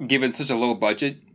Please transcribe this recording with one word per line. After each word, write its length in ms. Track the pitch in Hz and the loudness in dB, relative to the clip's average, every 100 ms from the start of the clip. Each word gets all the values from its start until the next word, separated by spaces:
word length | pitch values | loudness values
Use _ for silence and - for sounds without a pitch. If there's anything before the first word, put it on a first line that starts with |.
| 123 | 0
given 260 | 135 131 | 2 2
such 160 | 117 139 | -2 -2
a 80 | 117 | 0
low 160 | 123 | 0
budget 460 | 107 107 107 143 - _ | 2 0 0 -2 -6 _